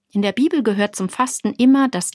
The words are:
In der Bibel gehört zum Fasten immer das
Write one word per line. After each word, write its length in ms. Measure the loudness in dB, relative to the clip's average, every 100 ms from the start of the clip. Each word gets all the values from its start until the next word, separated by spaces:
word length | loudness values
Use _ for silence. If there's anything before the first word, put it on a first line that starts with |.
| _
In 100 | -2
der 80 | -2
Bibel 320 | 0 0 0
gehört 320 | 0 0 -2
zum 140 | -4 -6
Fasten 460 | -2 -4 -2 -6
immer 340 | 2 4 4 2
das 240 | -2 -8